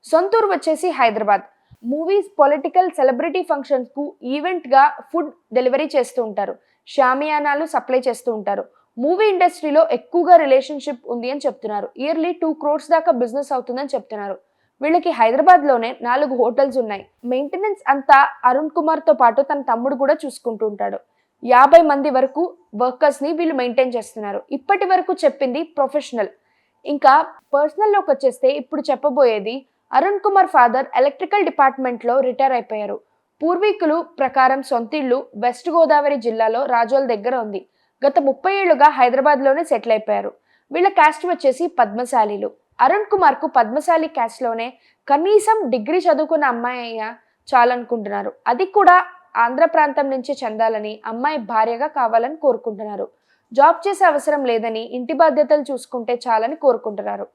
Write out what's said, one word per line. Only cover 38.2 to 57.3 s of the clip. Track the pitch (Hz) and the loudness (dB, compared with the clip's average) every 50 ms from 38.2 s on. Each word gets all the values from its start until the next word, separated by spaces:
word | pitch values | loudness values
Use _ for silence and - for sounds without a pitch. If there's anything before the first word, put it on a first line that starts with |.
| 277 269 | 2 2
ముప్పై | 269 269 - 370 392 392 | -2 0 -2 -2 -2 0
ఏళ్లుగా | 392 359 311 254 285 302 285 262 | 2 2 4 6 6 4 6 4
హైదరాబాద్లోనే | 254 247 240 262 262 294 294 254 269 277 269 302 339 311 | 2 2 2 2 2 2 2 2 2 0 0 0 0 -2
సెటిల్ | 285 226 214 233 220 | -2 -4 0 0 -2
అయిపోయారు. | 214 220 220 208 202 202 202 - _ _ _ _ _ _ _ | -2 0 -2 -4 -4 -4 -8 -12 _ _ _ _ _ _ _
వీళ్ళ | 269 330 359 392 392 381 | -2 0 0 2 4 4
క్యాస్ట్ | 302 311 302 311 - 349 359 | 4 4 2 0 -4 -4 -4
వచ్చేసి | 349 - 320 254 254 339 349 - - | 0 0 0 0 0 -4 -4 0 0
పద్మశాలీలు. | 240 208 202 226 247 240 - 240 220 214 208 202 202 - - _ _ _ _ _ 233 | 0 0 0 -8 -8 -2 0 0 0 0 -2 -6 -8 -8 -10 _ _ _ _ _ 2
అరుణ్ | 262 349 415 427 427 | 2 2 0 -2 -2
కుమార్కు | 427 392 359 294 269 269 - 311 - 262 | -2 2 2 2 2 2 -6 -2 0 0
పద్మశాలి | 233 214 233 302 294 - 330 320 320 311 320 | 0 2 -2 -6 -2 0 0 0 0 -4 -4
క్యాస్ట్లోనే | 285 269 - 262 - 254 233 226 226 226 247 247 _ _ _ _ _ _ - | -4 -6 -6 -6 -6 -6 -6 -6 -6 -8 -10 -12 _ _ _ _ _ _ 0
కనీసం | 277 285 330 381 427 427 415 - 453 453 392 254 226 | 0 0 2 4 2 2 4 4 0 0 0 -2 -2
డిగ్రీ | 247 208 233 330 370 339 | -2 -2 0 -2 0 2
చదువుకున్న | 359 302 269 311 302 330 311 294 269 240 | 2 2 2 2 0 0 0 0 0 -2
అమ్మాయి | 233 233 247 254 247 240 | -2 -6 -6 -8 -8 -10
అయ్యా | 233 226 220 214 220 240 240 _ _ _ _ _ - | -10 -10 -8 -10 -10 -10 -16 _ _ _ _ _ 0
చాలనుకుంటున్నారు. | - 254 240 247 247 247 240 233 240 233 208 202 202 202 196 185 - _ _ - 247 | 4 4 4 4 2 -2 -4 -6 -6 -6 -6 -6 -8 -6 -6 -8 -10 _ _ -2 -2
అది | 247 381 381 - | -2 -2 0 2
కూడా | 415 392 359 349 359 359 - - - _ _ _ 220 233 | 4 6 8 6 6 4 0 -12 -20 _ _ _ -2 -2
ఆంధ్ర | 233 254 262 330 320 330 | 0 2 2 0 2 2
ప్రాంతం | 330 302 294 269 302 285 277 269 | 2 0 2 0 -2 -2 -2 -4
నుంచే | 269 247 - 285 269 | -6 -6 -6 -8 -6
చెందాలని, | 269 226 214 214 226 226 226 214 208 214 214 214 - 220 | -6 -8 -2 -2 -2 -2 -2 -4 -6 -8 -12 -12 -12 -12
అమ్మాయి | 226 233 247 294 311 294 226 190 240 | -10 -4 -4 -4 -4 -4 -8 -4 0
భార్యగా | 220 220 226 233 233 269 311 302 285 | 0 0 0 -2 -4 -6 -6 -2 -2
కావాలని | 254 226 220 233 233 254 302 320 - | 0 2 2 2 0 0 -6 -2 0
కోరుకుంటున్నారు. | 277 233 226 - 233 214 196 220 208 208 190 202 - _ _ _ _ _ _ _ _ 233 | 0 0 0 -4 -10 -10 -10 -12 -12 -8 -10 -10 -10 _ _ _ _ _ _ _ _ 2
జాబ్ | 240 277 311 339 339 - | 4 4 4 4 2 -2
చేసే | 392 403 392 381 349 | -4 -2 2 2 2
అవసరం | 302 294 277 311 294 294 277 247 | 2 2 0 -2 -2 -2 0 -2
లేదని, | 233 226 214 233 220 220 226 - - 254 | -2 -2 -2 -4 -6 -8 -8 -8 -10 -10
ఇంటి | 247 240 320 262 330 | -6 -6 0 2 2
బాధ్యతలు | 320 262 285 302 - 311 294 277 - | 2 4 2 2 2 2 0 0 -4
చూసుకుంటే | 277 247 - _ - 247 233 233 247 240 - | -8 -10 -10 _ -12 -10 -6 -6 -6 -6 -2
చాలని | 254 226 220 220 240 302 320 - | -2 -2 0 0 -2 -6 0 0
కోరుకుంటున్నారు. | 269 240 233 - 220 208 190 196 208 202 196 196 - | 0 0 2 -4 -8 -10 -8 -8 -8 -8 -10 -12 -14